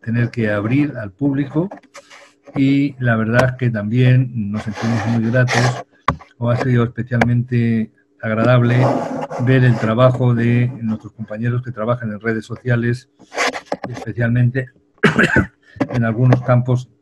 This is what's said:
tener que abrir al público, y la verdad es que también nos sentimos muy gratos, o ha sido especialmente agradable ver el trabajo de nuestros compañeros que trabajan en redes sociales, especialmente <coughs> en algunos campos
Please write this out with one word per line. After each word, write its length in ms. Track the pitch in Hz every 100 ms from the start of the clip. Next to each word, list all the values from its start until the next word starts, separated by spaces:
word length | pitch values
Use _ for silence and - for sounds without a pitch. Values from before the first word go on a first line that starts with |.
tener 260 | - 117 120
que 220 | - 110
abrir 460 | 104 104 131 147 123
al 140 | 104
público, 560 | _ 143 135 131 151 190 - _ - _ - - _ - -
y 400 | 135 139 139 131
la 160 | 127 113
verdad 360 | 110 120 127
es 40 | -
que 120 | 123
también 800 | 110 104 123 127 127 131 123 101
nos 100 | 107
sentimos 460 | 110 101 113 113 107
muy 240 | 117 113
gratos, 520 | 127 123 120 123 127 - _ - - - _
o 140 | 120
ha 60 | 120
sido 260 | 131 123
especialmente 1080 | 117 - 113 120 120 120 123 123 117 113 110 _ _ _
agradable 640 | 113 110 117 127 120 123 123 - - - - - 123
ver 180 | 131
el 140 | 127 110
trabajo 560 | 110 113 127 127 123
de 380 | 117 117 120 123 127
nuestros 320 | 113 107 104
compañeros 480 | - 107 107 120 120
que 80 | 123
trabajan 400 | 104 110 120 113
en 80 | 104
redes 260 | 113 110 -
sociales, 640 | 110 123 120 120 123 - _ - - - - - - -
especialmente 800 | 117 - 107 117 123 123 131 131 _ _ _
<coughs> 880 | - - - - 98 _ _ - -
en 140 | 123
algunos 380 | 113 110 127 123
campos 480 | 127 123 123 123 - _